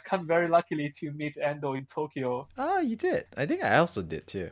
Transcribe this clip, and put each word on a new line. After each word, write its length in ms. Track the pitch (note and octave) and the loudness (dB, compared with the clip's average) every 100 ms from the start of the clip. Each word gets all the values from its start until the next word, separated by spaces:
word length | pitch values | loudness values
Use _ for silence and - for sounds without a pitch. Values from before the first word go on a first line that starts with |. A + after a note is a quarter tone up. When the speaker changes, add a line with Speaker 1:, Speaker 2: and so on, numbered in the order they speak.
| - | 2
Speaker 1:
come 160 | F#3+ D#3+ | -2 2
very 200 | E3 E3+ | 2 6
luckily 460 | E3+ - D#3 D3 - | 4 4 -2 -2 -4
to 120 | D#3+ | -8
meet 240 | D3 D3+ C#3+ | -4 -6 -2
Ando 400 | D3 D3+ C#3+ C3+ | -2 -2 -2 -4
in 80 | C3+ | -4
Tokyo. 540 | - D3+ C#3+ B2+ B2 C#3 - | -6 -4 -2 -2 -2 -4 -4
Speaker 2:
Oh, 220 | C#4+ G4 | 0 2
you 160 | C#4+ A3 | 0 0
did. 300 | F#4 - - - | 0 0 -2 -4
I 80 | D3 | -2
think 180 | F4+ | 0
I 140 | C3 A#2+ | 2 4
also 240 | E3+ G#2+ | 4 0
did 240 | E2 D#2+ - | -6 -6 -8
too. 220 | G2 E2+ | -6 -6